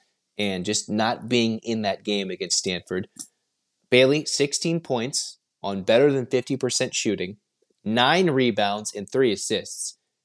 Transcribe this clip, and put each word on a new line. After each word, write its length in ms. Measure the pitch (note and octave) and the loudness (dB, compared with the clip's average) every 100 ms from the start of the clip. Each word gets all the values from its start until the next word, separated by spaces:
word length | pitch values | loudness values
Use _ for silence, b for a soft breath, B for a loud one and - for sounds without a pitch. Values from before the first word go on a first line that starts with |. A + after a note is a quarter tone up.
| b b _ - | b b _ -6
and 260 | G#2 F#2 | -4 -2
just 240 | F#2 G#2+ - | -2 -4 -2
not 400 | G#2+ A2 A#2+ A2+ | 0 0 -2 0
being 300 | B2 A2+ A2+ | 2 2 0
in 200 | A#2 A2+ | -4 -2
that 220 | G#2+ F#2+ | -2 -2
game 260 | - G2+ F#2+ | -2 -2 -2
against 280 | F2+ F2+ - | -6 -4 -4
Stanford. 500 | G2 F2 - F#2 - - - _ _ _ _ _ _ | -2 -4 -4 -6 -6 -12 -18 _ _ _ _ _ _
Bailey, 340 | B2 C3 D3+ | 6 6 4
sixteen 560 | C#3 - C#3 - E3+ E3 | -2 -2 -2 -2 -2 -2
points 580 | E3 B2 A#2+ D3+ - - _ _ | -2 -4 -4 -6 -8 -12 _ _
on 200 | G2+ G2 | -6 -4
better 300 | F#2+ A2+ D3 | 4 6 6
than 140 | C3+ A#2+ | 4 0
fifty 300 | B2+ - C3+ | -2 0 -2
percent 380 | B2+ - B2+ | -2 -2 -2
shooting, 440 | - A2+ F#2+ F2+ G#2 _ _ _ _ | -2 -2 -2 -4 -10 _ _ _ _
nine 460 | G2+ A2+ B2+ E3+ F#3 | -2 2 4 4 2
rebounds 640 | C3+ B2 G#2 G2+ G#2 G#2 | 2 2 2 0 -2 -8
and 160 | G#2 F#2+ | -10 -4
three 220 | B2+ C3 | 0 2
assists. 640 | F#2+ - G2+ D2+ - - - _ _ | 0 -2 -4 -6 -10 -12 -12 _ _